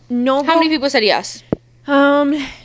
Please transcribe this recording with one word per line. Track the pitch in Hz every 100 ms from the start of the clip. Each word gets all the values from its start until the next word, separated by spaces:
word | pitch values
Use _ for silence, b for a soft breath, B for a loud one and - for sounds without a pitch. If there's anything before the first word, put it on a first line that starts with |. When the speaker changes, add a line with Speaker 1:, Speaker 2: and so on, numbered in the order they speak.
| -
Speaker 1:
No | 240 254 269
Speaker 2:
How | 294 330
Speaker 1:
go. |
Speaker 2:
many | 320
people | 311 269
said | 269 208
yes? | 147 190 - - - _ _ -
Speaker 1:
Um, | 285 285 285 285 302 269 B